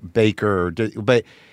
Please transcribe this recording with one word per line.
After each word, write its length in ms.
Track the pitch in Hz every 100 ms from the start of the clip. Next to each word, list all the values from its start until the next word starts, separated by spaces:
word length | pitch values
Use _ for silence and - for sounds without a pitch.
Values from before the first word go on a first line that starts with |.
| 87
baker, 520 | 113 110 101 107 95 87
or 60 |
d-, 220 | 82 110 113
but 280 | 104 120 - - _